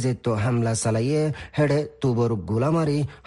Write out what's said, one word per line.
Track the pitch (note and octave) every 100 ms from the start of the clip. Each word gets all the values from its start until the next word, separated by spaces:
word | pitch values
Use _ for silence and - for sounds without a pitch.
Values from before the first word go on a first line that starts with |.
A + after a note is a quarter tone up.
যেতো | B2+ A2+ A#2+ G#2
হামলা | A#2 A#2+ A2+ A2
চালাইয়ে | A2+ A2+ B2+ D3+ D#3 - - -
হেডে | D3 C#3+ D3 -
তুবৰ | C3 A#2 A#2 G#2+ F2
গোলামাৰি | A2 C#3+ E3 D3+ D3 C#3 -